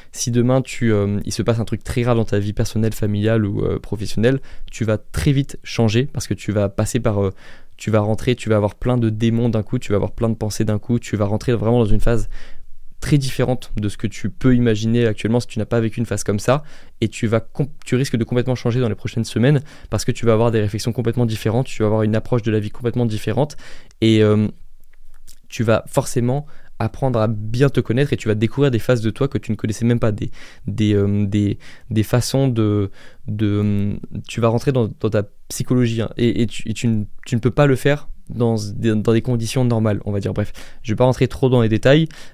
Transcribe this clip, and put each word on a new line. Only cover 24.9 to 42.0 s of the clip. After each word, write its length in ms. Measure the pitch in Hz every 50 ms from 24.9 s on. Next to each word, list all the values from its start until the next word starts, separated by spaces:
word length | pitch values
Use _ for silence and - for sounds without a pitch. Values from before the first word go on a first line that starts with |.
| - - - - - - - - - - - -
tu 160 | - - 117
vas 180 | 104 110 - -
forcément 600 | - - 139 123 - - 131 117 123 127 143 151 - - - - - - -
apprendre 400 | 117 110 - - 135 135 123 113
à 80 | 107 110
bien 400 | 110 107 107 107 107 120 143 139
te 140 | - 131
connaître, 320 | 110 - 110 127 147 143 123
et 20 |
tu 140 | 107 - 110
vas 60 | 107
découvrir 360 | 107 113 110 - 135 143 143
des 80 | 120 110
phases 220 | - - 127 120
de 80 | 107 110
toi 180 | - - 139 -
que 100 | - 104
tu 140 | - -
ne 60 | 110 -
connaissais 260 | - 110 107 - 117
même 160 | 117 120 117
pas, 140 | - 113 104
des, 180 | 98 - - - - - - - - -
des, 280 | - 101 104 107 104 104
euh, 320 | 101 101 101 101 101 104
des, 340 | 98 98 104 104 98 - - - - - - - -
des 140 | 113 107 104
façons 440 | - - 123 117 - - 135 135 135
de, 420 | 120 113 110 104 104 104 98 95 - - - - - - - -
de... 340 | 107 104 110 104 101 104 104
Euh, 300 | 104 101 101 101 101 98 - - - - 104 - -
tu 100 | - -
vas 80 | 113 113
rentrer 240 | 113 120 - 143
dans, 180 | 131 127 113 101 - -
dans 80 | - 110
ta 140 | 104 107 98 - - - - -
psychologie, 500 | - - 117 - 123 123 123 117 113 113
hein, 100 | 107 - -
et, 260 | - 120 117 - -
et 60 | 120 110
tu, 220 | - - - 113
et 40 | 107
tu 140 | - - 117
ne, 160 | 113 107 101 - - - -
tu 100 | - 127
ne 60 | 117
peux 100 | - 123
pas 140 | - - 147
le 100 | 143 131
faire 320 | 123 - 143 143 147 - - - - - -
dans, 260 | 117 113 120 117 113
dans 560 | 110 104 104 101 107 - 113 110 107 101 117
des 100 | 113 113
conditions 440 | 113 127 123 117 113 107 - 135 127
normales, 340 | 120 120 113 110 107 104 - -
on 80 | 104 101
va 80 | 101
dire. 120 | 98 104 101
Bref, 200 | 104 104 - - - - - - -
je 120 | - 113 107
vais 20 |
pas 80 | - 123
rentrer 240 | 131 123 - 127 117
trop 220 | - - 135 131
dans 120 | 127 123
les 60 | 117 107
détails, 400 | 110 104 - 127 139 160